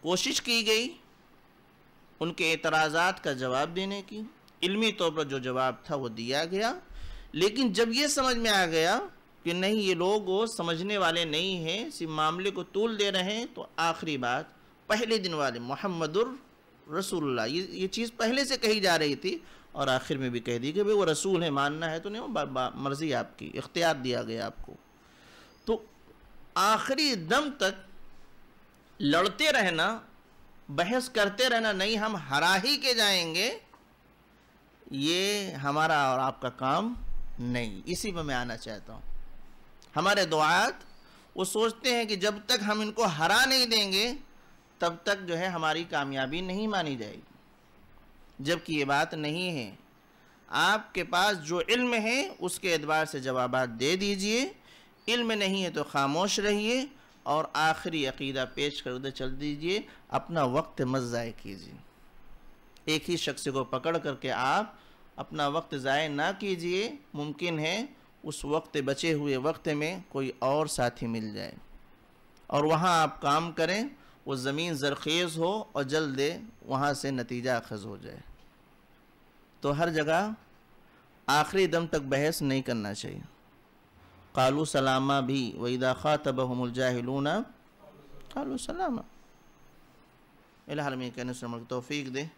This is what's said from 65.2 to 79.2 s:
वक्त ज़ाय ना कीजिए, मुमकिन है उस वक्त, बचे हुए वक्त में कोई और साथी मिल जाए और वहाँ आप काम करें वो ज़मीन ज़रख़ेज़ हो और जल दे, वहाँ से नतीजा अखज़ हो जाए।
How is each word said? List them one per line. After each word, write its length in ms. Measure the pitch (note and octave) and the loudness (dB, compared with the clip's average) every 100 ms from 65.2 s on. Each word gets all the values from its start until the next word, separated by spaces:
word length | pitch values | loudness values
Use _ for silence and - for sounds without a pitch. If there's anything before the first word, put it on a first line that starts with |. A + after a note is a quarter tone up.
| - D#3 C#3+ | -10 -2 0
वक्त 260 | D3+ D#3+ C#3+ | 0 -4 -4
ज़ाय 300 | C3 C#3 D#3+ | 0 2 2
ना 220 | C#3+ D#3+ | 0 -2
कीजिए, 640 | F#3+ G3+ F3+ E3+ F3+ A3 D4 - D3 | -2 -4 -2 0 0 -2 -6 -12 -8
मुमकिन 440 | D3 C#3+ F3 D#3+ | -6 -4 -4 0
है 300 | D#3 G3 C4+ - - - | 0 -2 -4 -10 -20 -14
उस 220 | - D3 C#3+ | -10 -8 -2
वक्त, 320 | D#3+ D#3+ D3+ | -2 0 -4
बचे 320 | C3+ C#3 E3 | -2 0 2
हुए 240 | D#3 D3 C3 | 2 2 0
वक्त 280 | C#3 D#3 - | 0 -2 -2
में 340 | D3 D3+ F#3 F3+ | -2 -2 -4 -8
कोई 220 | - C3 - | -4 -4 -2
और 240 | B2+ C#3+ D3+ | 0 2 0
साथी 380 | - A#2+ - A#2+ | 0 0 0 -4
मिल 240 | A2+ A2 | -4 -4
जाए 240 | G#2 G2 - - - - - - - - - - | -8 -10 -12 -18 -20 -20 -20 -20 -20 -20 -20 -2
और 160 | C#3+ D3+ | 2 4
वहाँ 360 | D#3 F#3 E3+ | 6 6 6
आप 180 | D#3 - | 4 2
काम 300 | D3+ D3 E3+ | 2 2 2
करें 360 | D#3+ D#3+ F#3+ C4+ - - - - | 0 0 2 -2 -6 -20 -16 -6
वो 100 | C3+ | -4
ज़मीन 380 | B2+ C#3+ E3+ D3+ | -2 -2 -2 0
ज़रख़ेज़ 600 | C#3 C#3 - D#3+ F3 D#3+ | 0 -2 0 0 0 0
हो 120 | E3 G#3+ G#3 - | 0 0 -4 -4
और 80 | |
जल 280 | C#3 D3+ D#3 C3+ | 0 0 0 0
दे, 140 | C#3 E3+ - - - | -2 -2 -10 -18 -4
वहाँ 280 | C3 C#3+ | 0 0
से 180 | C#3 C#3 | 0 -2
नतीजा 460 | C3 A#2+ B2 B2 A#2+ | -4 -4 -4 0 -2
अखज़ 280 | A2+ G#2+ G#2 | -2 -10 -8
हो 120 | G2 | -12
जाए। 260 | A2+ - - - - - - - - - _ _ | -14 -16 -18 -20 -20 -20 -20 -20 -20 -20 _ _